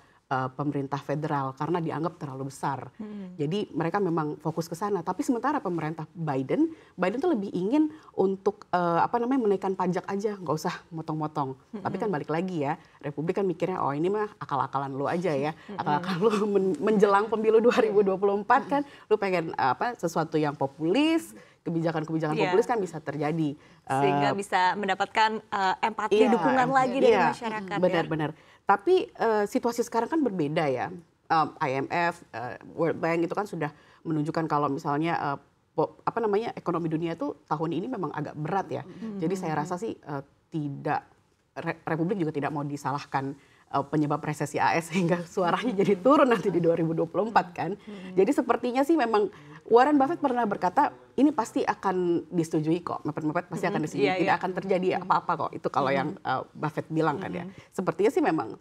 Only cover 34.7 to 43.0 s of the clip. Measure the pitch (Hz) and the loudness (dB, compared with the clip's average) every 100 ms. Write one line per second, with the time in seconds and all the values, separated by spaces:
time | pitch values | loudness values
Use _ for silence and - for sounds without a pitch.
34.7 | 139 156 143 165 160 147 139 - _ _ | -2 -2 0 0 0 -2 -4 -10 _ _
35.7 | - 143 - - 226 226 202 233 - 175 | -2 -2 -2 -4 -2 0 0 0 -6 -4
36.7 | 170 165 160 170 165 190 - _ 156 160 | -2 -2 -2 -2 -4 -6 -6 _ -4 -2
37.7 | 165 233 233 151 151 147 - 156 190 - | -4 -4 -4 -4 -6 -8 -6 -2 -2 -2
38.7 | 127 135 180 220 202 190 190 175 151 147 | -8 -10 -12 -10 -4 -4 -2 -2 -4 -4
39.7 | 147 226 - - 143 - _ _ 165 147 | -6 -8 -10 -10 -10 -10 _ _ -6 -6
40.7 | 139 151 - - _ _ _ _ 135 156 | -6 -4 -4 -6 _ _ _ _ -10 -8
41.7 | 175 - 160 165 208 156 143 139 147 147 | -8 -4 -2 -2 0 -2 -2 -4 -4 -6
42.7 | 143 135 143 | -6 -4 -6